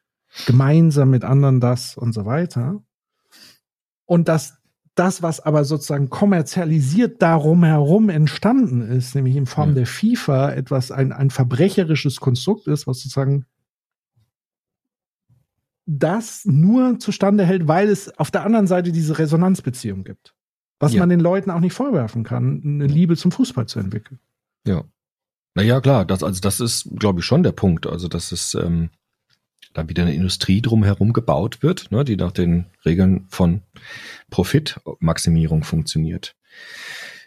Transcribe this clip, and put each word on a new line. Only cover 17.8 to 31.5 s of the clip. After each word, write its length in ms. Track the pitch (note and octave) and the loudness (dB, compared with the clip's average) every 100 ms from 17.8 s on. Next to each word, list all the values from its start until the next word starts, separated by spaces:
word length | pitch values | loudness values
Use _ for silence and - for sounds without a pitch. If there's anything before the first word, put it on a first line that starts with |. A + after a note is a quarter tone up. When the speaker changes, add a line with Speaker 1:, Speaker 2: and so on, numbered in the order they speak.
| G#3 | 2
Speaker 1:
es 260 | G3+ - - | 0 -4 -6
auf 100 | D3+ | -4
der 120 | - F#3 | -2 0
anderen 220 | A3+ F#3+ | 2 2
Seite 240 | F3+ F3 | 0 0
diese 260 | E3 D#3 D3+ | -2 -2 -2
Resonanzbeziehung 840 | D#3 E3 F#3 F#3+ - B2 A2 F#2+ | 0 2 2 0 -4 -8 -8 -8
gibt. 320 | F#2 - _ _ _ _ _ _ | -12 -18 _ _ _ _ _ _
Was 140 | C#3+ | 2
Speaker 2:
Ja. 60 | A#2+ | 4
Speaker 1:
man 80 | F3 | 4
den 100 | F3 | 4
Leuten 320 | E3+ F#3+ F#3+ | 2 0 -2
auch 80 | E3+ | -2
nicht 140 | F3+ | -2
vorwerfen 500 | - C#4 F#3 A2 A#2 | -2 -2 -2 -2 -4
kann, 380 | A2 B2 B2+ D3 | -6 -4 -2 -4
eine 220 | D3 D3 C#3+ | -4 -2 0
Speaker 2:
Ja. 60 | |
Speaker 1:
Liebe 240 | D3 F3 E3 | 2 2 2
zum 140 | F3+ | 0
Fußball 340 | - B3+ - - | 0 -2 -4 -6
zu 120 | - | -6
entwickeln. 400 | F#2+ A2+ - B2 _ _ _ _ - | -6 -8 -12 -20 _ _ _ _ -4
Speaker 2:
Ja. 200 | F2 - _ _ _ _ _ _ - | -4 -6 _ _ _ _ _ _ 0
Na 80 | |
ja, 180 | A2 C3 | 2 4
klar, 240 | C3 C3 F2 | 4 2 2
das, 180 | F#2+ | -2
also 160 | D#2 F#2+ | -2 -4
das 180 | G2 - | -4 -2
ist, 300 | A#2+ - - - | -4 -6 -8 -2
glaub 240 | G2+ F2+ | 0 0
ich, 60 | - | 0
schon 180 | D#3+ | 2
der 80 | F3 | 2
Punkt. 340 | - G2 E2 D#2+ | 0 0 0 -4
Also, 200 | E2+ F2 | -8 -6
dass 240 | E2+ - | -8 -8
es, 240 | F2 - - | -8 -6 -4
ähm, 340 | E2+ E2+ E2 - _ _ _ _ _ _ - | -2 -2 -4 -10 _ _ _ _ _ _ -14
da 140 | - D#2+ | -10 -6
wieder 160 | E2 | -2
eine 120 | F2 D2 | 0 0
Industrie 460 | F#2 - - G2 | -2 -2 0 0
drumherum 500 | A#2 A2+ G2+ G2 A2 | 2 2 2 2 0
gebaut 480 | A#2 - C#2+ A2 | 0 0 -2 -2